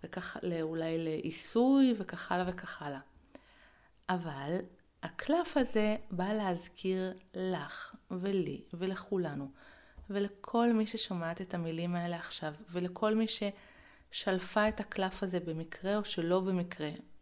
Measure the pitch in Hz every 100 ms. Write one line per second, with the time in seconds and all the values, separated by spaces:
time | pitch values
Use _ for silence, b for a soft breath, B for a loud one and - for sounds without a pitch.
0 | 165 - 180 - 180 170 160 165 160 165
1 | 165 156 - 160 - 226 254 277 269 220
2 | 190 175 - 180 180 180 185 - 147 135
3 | - - B B B B B B B B
4 | - 185 165 139 139 180 180 - _ _
5 | 165 - - 330 339 - 247 220 214 214
6 | - 175 185 214 202 175 - - 190 185
7 | 185 185 - - 185 175 143 - - -
8 | _ 185 190 196 175 - - 170 185 190
9 | - 190 170 143 139 B B B B B
10 | - 196 202 202 - 233 240 226 214 -
11 | - 180 170 170 185 180 165 165 175 175
12 | 175 170 - - 156 147 - 175 180 180
13 | 214 220 220 - 202 196 - - - -
14 | - - - 190 185 - 214 214 208 -
15 | 190 185 196 180 175 160 160 - 185 208
16 | 202 - 170 185 185 185 175 - 151 151
17 | - -